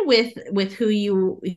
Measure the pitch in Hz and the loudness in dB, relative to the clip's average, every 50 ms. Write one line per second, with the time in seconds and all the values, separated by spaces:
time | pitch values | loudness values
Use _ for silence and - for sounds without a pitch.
0 | 415 294 247 226 233 240 - - - - 202 196 190 190 - - 240 214 214 208 | 2 4 4 4 2 0 -6 -12 -10 -4 -2 -2 -2 -2 -2 -2 0 2 2 2
1 | 202 202 196 190 185 185 185 - - 190 180 | 0 0 0 0 0 0 -2 -4 -8 -8 -8